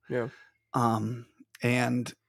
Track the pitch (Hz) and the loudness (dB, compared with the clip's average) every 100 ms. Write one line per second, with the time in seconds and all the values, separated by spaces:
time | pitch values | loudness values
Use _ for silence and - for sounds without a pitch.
0 | - 127 120 - - _ _ 131 117 110 | -6 -4 -4 -8 -20 _ _ 0 2 2
1 | 107 120 - - - - 120 123 120 123 | -2 -6 -12 -20 -20 -4 0 2 2 0
2 | 113 - | -4 -10